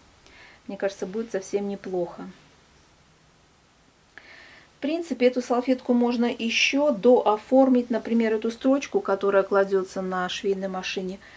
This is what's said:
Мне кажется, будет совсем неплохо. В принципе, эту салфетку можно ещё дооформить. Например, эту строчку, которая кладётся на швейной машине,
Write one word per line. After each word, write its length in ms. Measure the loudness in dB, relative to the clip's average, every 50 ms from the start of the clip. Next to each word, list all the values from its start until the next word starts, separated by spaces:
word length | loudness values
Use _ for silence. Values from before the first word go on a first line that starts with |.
| -20 _ _ _ -20 -20 -20 -20 -20 -20 -20 -20 _ -14
Мне 100 | -8 -4
кажется, 280 | -4 -4 -4 -6 -8
будет 260 | -8 -6 -6 -6 -6
совсем 360 | -6 -8 -6 -4 -4 -4 -4 -4
неплохо. 640 | -6 -8 -8 -6 -4 -4 -4 -4 -6 -10 -16 -16 -18 -20 -20 -20 _ _ _ _ _ _ _ _ _ _ _ _ _ _ _ _ _ _ _ _ _ _ _ _ _ _ _ _ _ _ _ _ _
В 640 | -20 -20 -20 -20 -20 -20 -20 -20 -20 -20 _ _ _
принципе, 480 | -6 -4 -4 -4 -4 -6 -2 2 2 2
эту 140 | 2 0
салфетку 520 | -2 -2 -2 -2 0 0 0 0 0 0 0
можно 320 | 2 2 2 0 0 -2
ещё 680 | -2 -2 -4 -4 -4 0 0 0 2 2 2 2 2
дооформить. 960 | 2 4 6 6 6 6 6 4 2 0 0 4 6 6 6 6 6 2 2 0
Например, 440 | -2 -4 -2 0 0 2 2 2 0
эту 180 | 0 -2 -4
строчку, 500 | -4 -2 2 2 2 2 0 -2 -2 -2
которая 420 | 0 0 -2 0 2 2 4 2 2
кладётся 580 | 4 2 2 2 2 2 0 0 -2 -4 -6
на 280 | -6 -4 -4 -4 -4 -4
швейной 380 | -6 -4 -2 -2 -2 -2 -4 -6
машине, 520 | -6 -6 -8 -8 -6 -6 -6 -6 -8 -10 -14 -20 -20